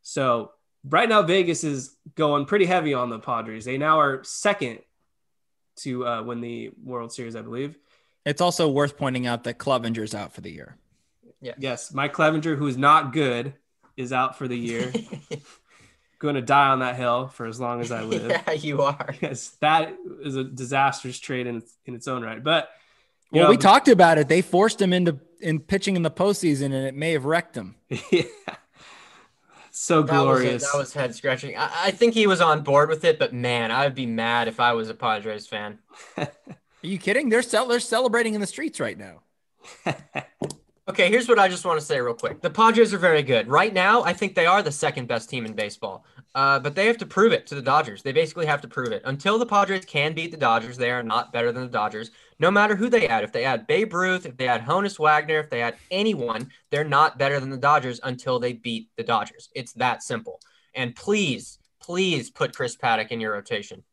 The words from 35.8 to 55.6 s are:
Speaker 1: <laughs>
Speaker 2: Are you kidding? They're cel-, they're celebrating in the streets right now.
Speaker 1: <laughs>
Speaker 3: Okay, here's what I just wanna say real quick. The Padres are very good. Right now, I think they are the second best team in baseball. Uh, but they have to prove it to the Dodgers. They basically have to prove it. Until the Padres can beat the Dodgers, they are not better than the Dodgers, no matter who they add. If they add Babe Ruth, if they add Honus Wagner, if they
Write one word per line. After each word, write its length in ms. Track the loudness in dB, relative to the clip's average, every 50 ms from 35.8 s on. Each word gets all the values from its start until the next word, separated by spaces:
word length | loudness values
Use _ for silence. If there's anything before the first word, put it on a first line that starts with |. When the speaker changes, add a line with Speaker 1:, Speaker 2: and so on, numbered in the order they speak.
| _ _ -20
Speaker 1:
<laughs> 200 | -20 -20 -16 -8
Speaker 2:
Are 120 | -8 -8 -8 -10 _ _ -20 -20 _ _ _ _ _ -8
you 160 | -8 -8 -4
kidding? 280 | -2 0 0 0 2 2
They're 120 | 2 2
cel-, 260 | 2 2 0 0 2
they're 120 | 2 0 -2
celebrating 560 | 0 -2 0 0 2 2 2 2 0 0 -2
in 40 | -4
the 80 | -4
streets 320 | -6 -6 -8 -8 -8 -6 -4
right 180 | -6 -6 -6
now. 260 | -10 -16 -18 -20 -20 _ _ _ _ _ _ _ _ -20 -20 -20 -8 _
Speaker 1:
<laughs> 80 | -8 -8 -8 -12 _ _ -12 -12 _ _ _ -10 -10 -10 -14 _ _ _ _ _
Speaker 3:
Okay, 220 | -6 0 2 2
here's 220 | 4 4 2 4 4
what 100 | 6 6
I 80 | 6
just 160 | 4 2 -2 -2
wanna 160 | -2 -2 -2
say 220 | -2 -2 -2 -2
real 120 | -2 -4 -4
quick. 280 | -4 -6 -6 -6 -4
The 80 | -6 -4
Padres 440 | 2 4 4 6 6 6 4 4 4
are 40 |
very 260 | 2 4 4 4 4 2
good. 240 | 2 2 0 2
Right 260 | 2 2 2 2 4 2
now, 300 | 2 4 4 4 4 4
I 80 | 0
think 240 | -2 -2 -4 -2 0
they 100 | 2 4
are 160 | 4 4 4
the 80 | 2 -2
second 380 | -4 -2 -2 -2 -2 -4 -6
best 220 | -4 -6 -6 -6 -8
team 160 | -10 -8 -8
in 80 | -8 -6
baseball. 500 | -6 -6 -8 -8 _ -12 -12 -12 -14 _ _ _ -20 _ _ _
Uh, 240 | 0 2 2 2 2
but 160 | 0 -4 -2
they 120 | 2 2
have 100 | 2 0
to 80 | 0 -6
prove 260 | -4 2 4 4 4
it 160 | 4 2 -2
to 80 | -8 -12
the 60 | -6
Dodgers. 420 | -2 2 2 2 2 0 -8 -8 -8
They 80 | 0
basically 340 | 0 0 0 0 -2 -4 -2
have 120 | -2 -2 -2 -4
to 40 |
prove 240 | -8 -8 -6 -6 -4
it. 100 | -6 -6 -6
Until 340 | -6 -8 -4 0 0 0 0
the 60 | 0
Padres 400 | 2 2 2 2 2 -2 -6 -6
can 280 | -4 -2 -2 -2 -2 -2
beat 180 | -6 -8 -8
the 60 | -4
Dodgers, 380 | 0 2 2 2 2 0 -6 -6
they 160 | -4 -2 -2
are 100 | -2 -4
not 300 | -4 -2 -2 -2 -2 -2
better 220 | -4 -2 -2 -2 -2
than 100 | -4 -8
the 60 | -6
Dodgers, 420 | -4 -2 -2 -2 -4 -8 -12 -14 _ _ _ _ _
no 140 | _ 0 2
matter 240 | 4 4 2 2 2
who 140 | 0 0 2
they 180 | 2 2 2
add. 160 | 2 0 0 -2
If 80 | -2
they 140 | -4 -2 -2
add 200 | 0 -2 -2 -2
Babe 280 | 0 0 0 0 -2 -2
Ruth, 320 | -2 0 0 0 -2 -4
if 100 | -12 -8
they 140 | -4 -2 0
add 160 | 0 -2 0
Honus 340 | -2 -2 0 0 -4 -4 0
Wagner, 400 | 2 4 4 4 2 0 -2 -2
if 100 | -2 -2
they 120 | -4 -4